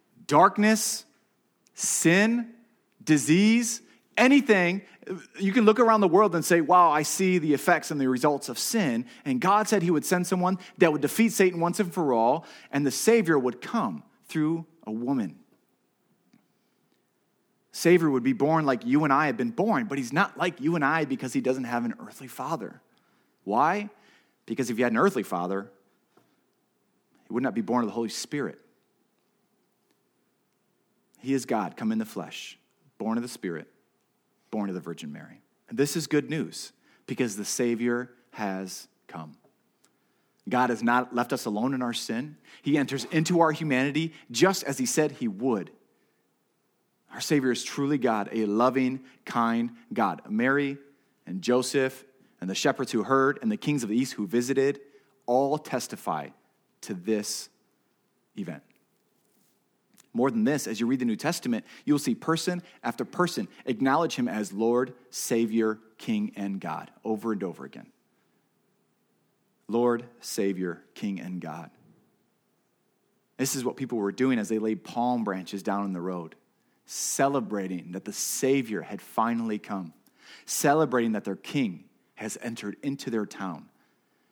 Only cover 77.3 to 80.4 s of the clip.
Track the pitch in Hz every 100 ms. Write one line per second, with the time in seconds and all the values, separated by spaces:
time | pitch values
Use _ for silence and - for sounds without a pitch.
77.3 | 139 104 101 92 90 82 92 104 101 -
78.3 | - 131 139 117 98 76 101 - - 113
79.3 | 117 113 104 - 98 87 - _ _ -
80.3 | -